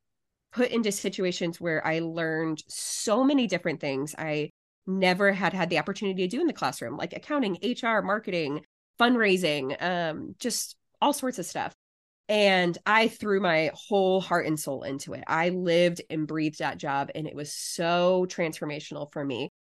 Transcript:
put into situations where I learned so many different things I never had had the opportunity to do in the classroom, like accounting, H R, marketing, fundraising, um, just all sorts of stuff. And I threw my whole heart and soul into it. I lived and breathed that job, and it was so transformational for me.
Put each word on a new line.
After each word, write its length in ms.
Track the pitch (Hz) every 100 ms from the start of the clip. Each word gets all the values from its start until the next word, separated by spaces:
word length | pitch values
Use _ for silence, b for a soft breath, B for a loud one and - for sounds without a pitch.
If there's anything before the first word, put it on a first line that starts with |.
| _ _ _ _ _
put 180 | 220 254
into 200 | 226 208
situations 720 | 196 202 202 185 175 170 170
where 260 | 170 160 160
I 140 | 165
learned 600 | 165 165 160 160 160 156 -
so 560 | - - - 233 214
many 240 | 269 285 233
different 340 | 175 170 151
things 340 | 147 135 147 -
I 320 | 156 151 151 - _ _ -
never 460 | 190 185 180 202
had 200 | 190 180
had 180 | 185 170
the 80 | 160
opportunity 440 | 175 196 202 185
to 140 | 185 240
do 40 |
in 80 | 339
the 40 |
classroom, 440 | - 139 - 120 147
like 160 | 165
accounting, 460 | - - 285 208 175
H 220 | 202 240
R, 180 | 240 214
marketing, 640 | 190 214 214 175 143 151 - _ _ -
fundraising, 840 | 240 247 208 185 170 147 131 -
um, 540 | 175 175 165 151 - -
just 360 | 240 - - - _ _
all 120 | 247
sorts 260 | 285 254 247
of 80 | 170
stuff. 260 | 151 - - _ _ _ _ -
And 480 | 214 202 185 175 170
I 220 | 196 220 220
threw 320 | - 214 196
my 320 | 190 160 160
whole 460 | - - 202 190 190
heart 260 | 180 175 156
and 120 | 156
soul 240 | 151 135
into 300 | - 139 156
it. 100 | 131 -
I 220 | 160 175
lived 500 | 180 180 170 175 175 -
and 160 | 156 147
breathed 320 | 156 151 151
that 200 | 151 175
job, 320 | 151 139 139
and 140 | - 156
it 60 | 139
was 180 | 151
so 720 | - - - 170 175 175 185 185
transformational 840 | - 165 156 151 147 - 147 143
for 120 | 156
me. 260 | 139 117 147 - _